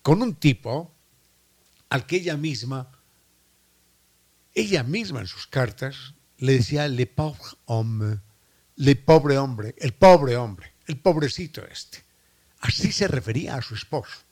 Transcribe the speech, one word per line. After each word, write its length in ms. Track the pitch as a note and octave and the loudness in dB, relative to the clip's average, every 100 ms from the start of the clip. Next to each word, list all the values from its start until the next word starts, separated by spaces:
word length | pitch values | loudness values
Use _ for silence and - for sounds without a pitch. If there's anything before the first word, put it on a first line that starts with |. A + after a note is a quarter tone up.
con 220 | - E3+ | 4 2
un 120 | B3 | 2
tipo 600 | F3 D3 B2+ - B2+ E3+ _ _ _ _ _ _ _ _ _ _ | 0 0 0 -4 -8 -10 _ _ _ _ _ _ _ _ _ _
al 160 | C3+ - | -6 -2
que 100 | F#3 | -4
ella 200 | F3 D3+ | -2 -4
misma, 520 | D#3 B2+ A#2+ C3 B2+ _ _ _ _ _ _ _ _ _ _ _ _ _ _ _ _ | -4 -6 -8 -10 -12 _ _ _ _ _ _ _ _ _ _ _ _ _ _ _ _
ella 280 | - G#3+ F#3 | -6 -2 -2
misma 380 | A#2+ F#3 G#3+ C#3 | -2 -4 -6 -8
en 60 | F#2+ | -10
sus 200 | - - | -14 -8
cartas 680 | C#3 B2 - C3 C#3 - - _ _ | -2 -2 -4 -12 -12 -20 -20 _ _
le 140 | C3 | 2
decía, 360 | C3+ A2+ D3 D3 | 2 2 -2 -2
"Le 180 | B2+ B2+ | -2 -4
pauvre 520 | - D3+ C#3+ - - _ | -2 -4 -6 -20 -20 _
homme", 540 | A2+ A2+ A2 G#2+ G#2+ - _ _ _ _ - | -4 -2 -4 -4 -6 -10 _ _ _ _ 0
"le 200 | C#3 C#3 | 2 2
pobre 420 | - D#3+ C#3+ C#3 | 6 6 6 0
hombre", 360 | C3+ A#2 G#2+ - | 0 -6 -10 -6
"el 140 | C#3+ | -6
pobre 440 | - F#3+ F3+ C#3+ A#2+ | 8 10 10 6 -2
hombre", 380 | A#2+ F#2+ - _ - | -4 -10 -18 _ -12
"el 120 | D3 | -2
pobrecito 680 | F#3+ D#3 D3 - F3 - F2+ | 2 2 0 -4 -12 -12 -16
este". 380 | - - - _ _ _ _ _ _ | -18 -18 -20 _ _ _ _ _ _
Así 320 | - - - | -4 -2 -2
se 160 | - G3 | -2 -2
refería 480 | C3 - A2+ - D3 | -2 -4 -6 -4 -8
a 60 | |
su 120 | - | -10
esposo. 460 | A2 - D3 - - _ | -12 -8 -8 -8 -18 _